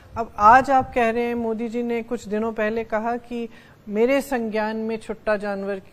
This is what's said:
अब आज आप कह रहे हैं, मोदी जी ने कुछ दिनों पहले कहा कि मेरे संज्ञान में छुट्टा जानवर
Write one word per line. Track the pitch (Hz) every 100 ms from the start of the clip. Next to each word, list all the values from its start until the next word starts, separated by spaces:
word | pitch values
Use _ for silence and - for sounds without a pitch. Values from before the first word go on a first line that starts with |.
| - 226
अब | 226 -
आज | 208 262 262
आप | 262 262
कह | 254 226
रहे | 233
हैं, | 240 240
मोदी | 226 220 233
जी | 240
ने | 240 233
कुछ | 233 233 202
दिनों | 214 226
पहले | 220 214 226
कहा | 226 220 233 240
कि | - 240 226 - - - -
मेरे | 202 240 277
संज्ञान | 269 247 226 214 214 220
में | 220 220
छुट्टा | - 202 - 208
जानवर | 202 196 196 196 -